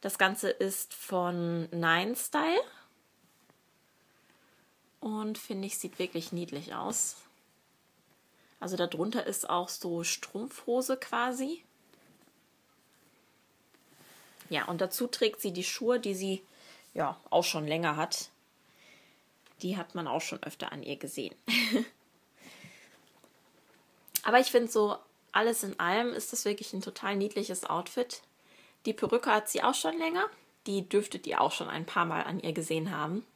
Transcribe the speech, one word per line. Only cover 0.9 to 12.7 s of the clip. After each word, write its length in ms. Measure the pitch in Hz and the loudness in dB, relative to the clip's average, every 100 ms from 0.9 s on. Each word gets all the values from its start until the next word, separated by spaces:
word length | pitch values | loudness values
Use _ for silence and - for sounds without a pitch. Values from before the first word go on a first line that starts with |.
von 720 | - - 185 180 175 170 170 165 | -10 -2 0 2 2 0 0 -2
Nine 440 | 170 165 165 196 247 | 2 4 4 4 -2
Style. 460 | - 302 311 359 - - - _ _ _ _ _ _ _ _ _ _ _ _ _ _ _ _ _ _ _ _ _ | 0 2 4 2 2 -6 -20 _ _ _ _ _ _ _ _ _ _ _ _ _ _ _ _ _ _ _ _ _
Und 400 | 220 214 214 220 | -6 -4 -4 -6
finde 260 | - 190 196 | -6 -4 -4
ich, 140 | - | -4
sieht 180 | 185 - | -8 -4
wirklich 340 | 185 165 165 | -4 -2 -4
niedlich 440 | 175 170 143 165 - | -6 -6 -8 -8 -6
aus. 400 | 202 233 - - - _ _ _ _ _ _ _ _ _ _ _ _ _ | -4 -2 -2 -4 -18 _ _ _ _ _ _ _ _ _ _ _ _ _
Also 180 | 175 185 | -6 0
darunter 480 | 175 165 190 233 - | 0 0 -2 0 -2
ist 240 | 202 - | -4 0
auch 200 | 175 180 | 0 0
so 340 | - 185 170 | -6 -4 -2
Strumpfhose 960 | 170 - - 196 247 - - 240 254 262 | -2 -4 -6 -8 -8 -8 0 0 2 -2
quasi. 680 | - 233 240 254 269 339 - _ _ - _ - _ _ _ _ _ | -2 -2 0 0 -4 -4 -10 _ _ -20 _ -20 _ _ _ _ _